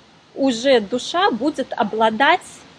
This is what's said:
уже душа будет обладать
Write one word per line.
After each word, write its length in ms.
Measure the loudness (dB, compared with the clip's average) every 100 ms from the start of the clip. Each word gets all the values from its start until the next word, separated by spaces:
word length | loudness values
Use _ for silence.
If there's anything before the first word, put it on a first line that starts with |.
| _ _ _ -2
уже 460 | -2 0 2 2
душа 500 | 2 -6 -4 0 0
будет 420 | 0 -4 -4 -6 -4
обладать 640 | -4 0 0 2 2 2 -2 -20 -20